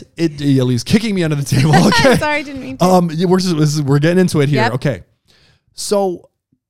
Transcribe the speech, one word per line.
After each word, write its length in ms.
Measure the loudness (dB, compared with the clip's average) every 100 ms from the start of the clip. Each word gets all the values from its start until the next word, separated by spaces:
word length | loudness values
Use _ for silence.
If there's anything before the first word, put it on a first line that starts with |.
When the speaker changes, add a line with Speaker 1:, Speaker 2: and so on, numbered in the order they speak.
| -12 -4
Speaker 1:
Good. 240 | -4 -2
Speaker 2:
It, 20 |
Eli's 440 | 0 2 2 -2 0
kicking 280 | 0 0
me 80 | -2
under 140 | -2 -4
the 80 | -2
Speaker 1:
<laughs> 100 | 0
Speaker 2:
table. 200 | 2 4
Okay. 400 | 4 4 4 2
Speaker 1:
Sorry, 200 | 0 -4
I 80 |
didn't 180 | -6 -12
mean 160 | -12 -2
to. 80 | 2
Speaker 2:
Um, 220 | 4 2
y-, 160 | -2 0
we're 140 | 0
just, 180 | 0 0
this 180 | 0 0
is, 60 |
we're 180 | 0 0
getting 200 | 2 2
into 200 | 0 0
it 80 | 0
here. 140 | 0
Speaker 1:
Yep. 120 | 0 -2
Speaker 2:
Okay. 280 | -4 -6 -12 _ _ _ _ _ _
So, 560 | -14 -4 -2 -2 -6 -14 _ _ _ _